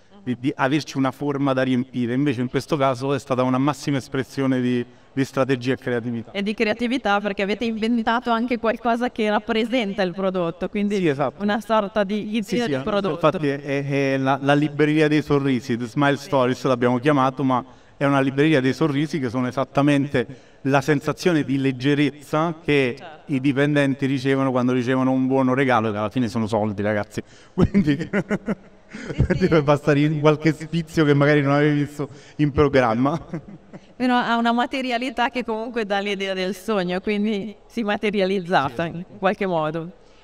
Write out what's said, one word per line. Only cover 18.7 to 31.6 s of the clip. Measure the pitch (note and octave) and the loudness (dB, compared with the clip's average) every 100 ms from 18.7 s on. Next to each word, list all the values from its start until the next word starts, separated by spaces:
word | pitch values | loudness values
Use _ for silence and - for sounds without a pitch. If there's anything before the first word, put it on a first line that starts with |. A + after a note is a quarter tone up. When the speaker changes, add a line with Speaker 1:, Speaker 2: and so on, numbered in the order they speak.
Speaker 1:
sorrisi | B2+ D#3 C#3 D#3 E3+ | 0 0 0 -2 -4
che | B2+ | -4
sono | B2+ B2 | -2 -2
esattamente | A#2+ C3 - C#3+ C#3+ C#3+ C3 A#2 C3 - - | -4 -2 2 4 2 2 -2 -2 -8 -20 -8
la | C3+ C#3 | 0 2
sensazione | D#3+ C#3+ - C#3 F#3+ D#3 | 2 0 0 -2 0 0
di | B2+ C#3 | 0 0
leggerezza | C3+ B2+ C3+ C#3+ C#3+ D3 - D#3 E3 D#3+ | 0 0 0 2 2 -2 -4 -2 -2 -4
che | - D3 B2+ C3 | 0 2 2 -2
Speaker 2:
Certo. | - - - | -12 -16 -6
Speaker 1:
i | C3+ | -2
dipendenti | C#3 C3 D3 D3 C#3 C3+ C3+ | 0 2 2 4 2 0 -2
ricevono | C#3 C3+ C3+ C3+ | -2 0 0 0
quando | B2 B2 | 0 2
ricevono | B2+ A#2+ C3 C3 | 0 0 0 2
un | C3 C3 | 0 2
buono | C3+ B2+ | 2 2
regalo, | B2+ C3+ A#2+ A2 | 2 2 2 0
che | G#2 | -2
alla | G#2+ | -2
fine | C3+ A#2 | -2 -2
sono | A#2 G#2+ | -2 -2
soldi, | A2 G#2+ G2+ | 0 -2 -2
ragazzi. | G#2 G#2 G2+ - - - | -2 -2 -4 -8 -12 -16
<laughs> | - | -8
Quindi | - F3 G3+ D3+ C#3+ | 0 2 4 2 0
Speaker 2:
Sì, | - G3+ - G#3 - - - - - - - - | -2 -4 -4 -4 -4 -8 -10 -20 -20 -14 -8 -2
sì. | - F3+ | 0 2
Speaker 1:
<laughs> | |
ti | F#3 | 4
fa | D#3 | 4
passare | C#3+ D3 - C#3+ | 4 2 2 2
in | D3+ D#3 | 2 2
qualche | D3+ D3+ D#3+ | 2 4 2
sfizio | D#3 D#3+ E3+ E3 E3 | 0 -4 -6 -2 2
che | D3 | 4
magari | C#3+ C#3+ D3 | 4 4 4
non | C#3 | 4
avevi | C#3+ | 2